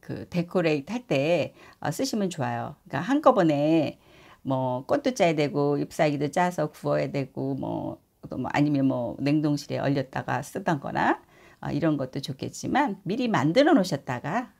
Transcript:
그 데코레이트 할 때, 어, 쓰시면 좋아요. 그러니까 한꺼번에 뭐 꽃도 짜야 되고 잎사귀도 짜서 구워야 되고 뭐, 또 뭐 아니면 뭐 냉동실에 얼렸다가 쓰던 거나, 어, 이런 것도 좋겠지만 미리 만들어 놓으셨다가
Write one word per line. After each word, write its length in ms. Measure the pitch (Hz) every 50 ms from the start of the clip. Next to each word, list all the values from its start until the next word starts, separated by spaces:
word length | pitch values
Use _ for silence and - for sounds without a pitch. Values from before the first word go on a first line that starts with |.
그 260 | - - 135 - - -
데코레이트 640 | - 170 170 175 - 190 175 165 151 147 139 -
할 160 | 208 247 - _
때, 460 | 160 135 135 156 175 165 135 - - - - - - _
어, 100 | - -
쓰시면 380 | 147 - 269 269 - 226 202 185
좋아요. 460 | 180 - 131 120 120 117 117 - 143 _ _
그러니까 260 | - - 139 175 196
한꺼번에 920 | 269 294 311 294 254 208 180 160 147 139 147 151 160 165 147 120 - _ _ - - - - - - _
뭐 440 | _ 131 135 131 131 127 127 127 135
꽃도 280 | - - 285 - 269 247
짜야 220 | - 196 170 160
되고 420 | 151 147 143 113 147 143 143 143 143
잎사귀도 540 | 147 - - - 165 151 147 139 147 147
짜서 400 | 139 180 180 180 180 - 151 151
구워야 400 | - - - 147 147 147 147 139
되고 440 | 143 143 135 131 _ - 131 135 139
뭐, 460 | 135 135 - 113 107 - - - - _ _ _ _ - -
또 80 | - -
뭐 120 | 127 - -
아니면 340 | 135 147 147 147 139 135 135
뭐 280 | 131 127 120 113 - -
냉동실에 580 | 135 143 147 156 151 156 147 143 - - 131 123
얼렸다가 640 | - 135 143 139 131 135 - 131 123 - 127 127
쓰던 400 | - - - - 196 - 170 139
거나, 400 | - - - - 175 233 320 - - _ _ - - - - _
어, 100 | - 147
이런 260 | 135 147 160 160 151 143
것도 240 | 139 131 - 143
좋겠지만 800 | 139 - 139 - - 131 - - - 160 - 247 294 262 196 - _
미리 240 | 160 196 254 247 226
만들어 460 | 208 170 123 151 165 247 285 320 349
놓으셨다가 800 | 233 185 180 - 139 - - 131 120 - 147 165 233 254 214 _ _